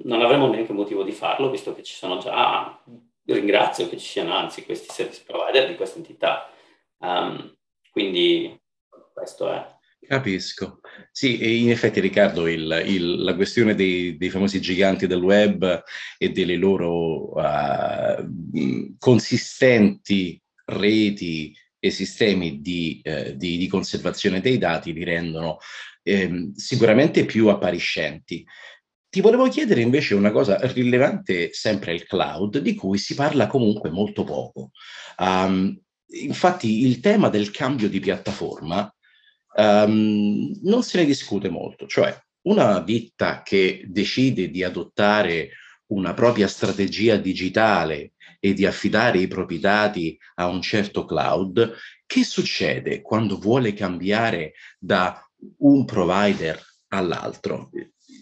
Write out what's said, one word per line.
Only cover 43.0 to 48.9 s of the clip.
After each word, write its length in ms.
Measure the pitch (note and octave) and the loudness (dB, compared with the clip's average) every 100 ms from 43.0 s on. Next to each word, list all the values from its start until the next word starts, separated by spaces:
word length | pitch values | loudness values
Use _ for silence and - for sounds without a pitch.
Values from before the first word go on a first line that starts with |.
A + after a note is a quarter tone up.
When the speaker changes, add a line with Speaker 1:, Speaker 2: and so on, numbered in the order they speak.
| A2+ - F2+ D2+ | -4 -4 -2 -4
Speaker 2:
che 420 | - G2 F#2 - - | 0 2 2 0 -6
decide 640 | F2+ G2 - C3 G#2 F2+ | -4 -2 2 0 0 -4
di 140 | F#2 | -4
adottare 880 | F2+ F2 E2 - G#2 G#2+ F#2 E2+ D2 - - _ - | -4 -6 -8 0 2 4 2 0 -4 -12 -20 _ -8
una 260 | G2+ F2+ | -4 -4
propria 340 | F#2+ A#2 A#2+ G2 | 2 2 4 0
strategia 680 | - G#2 G2 F#2+ E2 A2 G#2 | 0 -4 0 -2 2 2 2
digitale 960 | F#2+ F#2 F#2 G#2+ A2 F#2+ D#2+ D2+ D2 _ - _ | 0 -4 -2 2 2 2 0 -4 -10 _ -20 _
e 140 | G2+ | -2
di 120 | F#2+ F#2+ | 2 0
affidare 540 | - G2+ | 0 0